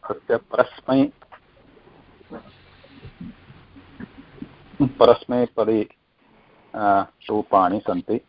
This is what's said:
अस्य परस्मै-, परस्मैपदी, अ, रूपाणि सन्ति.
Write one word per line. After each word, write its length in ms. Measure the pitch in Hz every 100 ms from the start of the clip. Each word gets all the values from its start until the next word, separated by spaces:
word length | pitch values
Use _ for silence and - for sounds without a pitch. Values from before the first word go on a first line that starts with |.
| -
अस्य 260 | - - 117
परस्मै-, 720 | - 117 123 - - 135 143 - - - _ _ _ - - - - - _ - - - - - - - - - 175 - - - - 277 - 285 - - - - - - - -
परस्मैपदी, 1040 | 135 - 117 117 - 123 120 - 110 110 104 _ _ _ _ _ _ _ _
अ, 280 | 113 104 98 95 _ -
रूपाणि 500 | 107 - 95 90 95
सन्ति. 400 | - 90 87 107